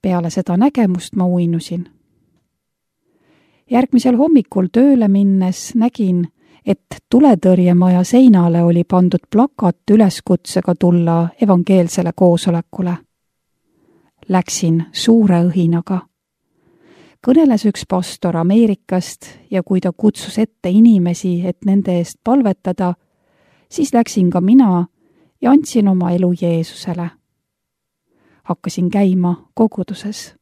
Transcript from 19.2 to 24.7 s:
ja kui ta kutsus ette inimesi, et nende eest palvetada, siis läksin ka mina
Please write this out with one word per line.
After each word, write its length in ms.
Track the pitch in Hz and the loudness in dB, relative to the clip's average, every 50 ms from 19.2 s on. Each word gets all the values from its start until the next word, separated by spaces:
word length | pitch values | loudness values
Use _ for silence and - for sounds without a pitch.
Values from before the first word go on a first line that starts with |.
| - - - _ _ _ | -20 -20 -20 _ _ _
ja 140 | - 190 175 | -6 -6 -4
kui 180 | - 190 180 | -2 -4 -2
ta 100 | - 185 175 | -2 -4 -6
kutsus 400 | - - 214 - - - - - | -4 -8 -8 -8 -12 -18 -10 -6
ette 320 | 214 220 - _ _ - 180 | -6 -6 -6 _ _ -8 -2
inimesi, 720 | 180 208 226 233 220 190 175 175 175 - - 185 175 175 180 | 2 4 4 6 4 4 2 -2 -4 -4 -6 -6 -6 -4 -6
et 180 | 185 180 _ - | -6 -8 _ -4
nende 320 | 202 196 202 190 - 180 | -2 -2 -2 -2 -2 -4
eest 220 | 175 170 - - _ _ | -4 -4 -6 -10 _ _
palvetada, 680 | 226 247 285 247 208 185 _ _ 185 180 - 190 180 180 _ _ _ _ _ _ _ _ _ _ _ _ _ _ _ | -2 0 0 0 0 -4 _ _ -8 -6 -4 -4 -6 -6 _ _ _ _ _ _ _ _ _ _ _ _ _ _ _
siis 240 | - - 311 - - | -6 -6 -6 -2 0
läksin 360 | 240 233 - - 214 185 175 | -2 -2 0 -2 -2 0 0
ka 120 | 175 180 | 0 0
mina 440 | 180 190 240 269 262 208 | 0 4 4 4 4 4